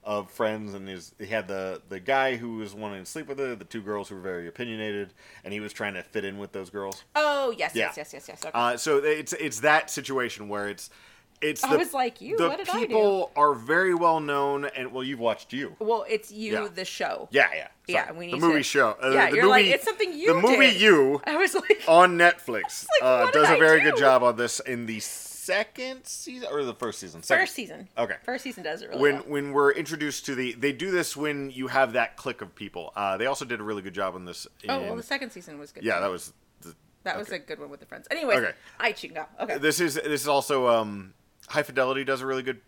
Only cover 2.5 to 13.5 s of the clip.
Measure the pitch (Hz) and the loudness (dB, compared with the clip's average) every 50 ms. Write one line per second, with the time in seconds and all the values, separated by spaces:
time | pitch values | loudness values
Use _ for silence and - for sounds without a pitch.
2.5 | 113 110 110 101 98 104 107 104 101 95 92 - - 160 151 135 139 135 139 127 | -8 -10 -10 -12 -12 -10 -10 -10 -10 -10 -14 -12 -12 -12 -10 -10 -8 -6 -6 -6
3.5 | 120 101 - - - 113 101 101 104 104 98 - 101 95 90 95 90 87 85 85 | -6 -10 -14 -12 -12 -12 -8 -6 -6 -6 -6 -10 -14 -12 -10 -8 -8 -8 -10 -12
4.5 | - - 123 120 110 110 107 107 101 101 101 92 _ _ - - - - _ 92 | -10 -10 -10 -10 -8 -8 -8 -6 -6 -8 -8 -10 _ _ -20 -20 -20 -18 _ -10
5.5 | 101 104 104 104 - - 113 104 98 90 85 - - 110 98 98 98 101 101 95 | -10 -10 -10 -10 -8 -6 -6 -6 -6 -8 -12 -6 -6 -6 -6 -6 -8 -10 -12 -10
6.5 | - 98 95 85 - 104 98 98 95 - - _ _ 294 302 294 285 277 269 247 | -10 -12 -12 -10 -10 -8 -8 -8 -10 -12 -16 _ _ 0 0 2 0 0 -2 -4
7.5 | 233 - - 160 - 170 - - - - 151 - - 139 - - - - - 160 | -4 -4 -6 -4 -2 -2 -2 -2 -4 -10 -14 -14 -16 -18 -18 -18 -16 -12 -12 -6
8.5 | - 120 120 120 123 117 - 156 147 143 143 151 156 151 143 - - - 156 147 | -2 0 0 0 0 -2 0 2 2 2 4 2 0 0 -2 -8 -6 -6 -6 -6
9.5 | 117 110 123 151 151 160 156 - - 156 135 - 135 131 123 117 - - 107 101 | -6 0 4 4 4 4 4 0 -10 -10 -8 -4 -4 -2 -2 -4 -6 -10 -10 -8
10.5 | 101 104 101 104 101 - - - _ - - - - _ _ _ _ _ - 151 | -6 -6 -6 -6 -8 -10 -14 -20 _ -20 -20 -20 -20 _ _ _ _ _ -4 -4
11.5 | 151 147 - 269 277 320 349 - 285 269 254 240 - - - 247 415 453 339 - | -2 -2 0 2 2 2 2 0 -2 -4 -4 -4 -6 -10 -10 -6 -2 0 0 0
12.5 | 285 359 392 349 349 220 226 - 233 220 214 202 196 185 180 - _ 147 147 147 | 0 -2 -4 -4 -2 -2 -2 0 2 4 4 4 4 2 -2 -2 _ 4 4 4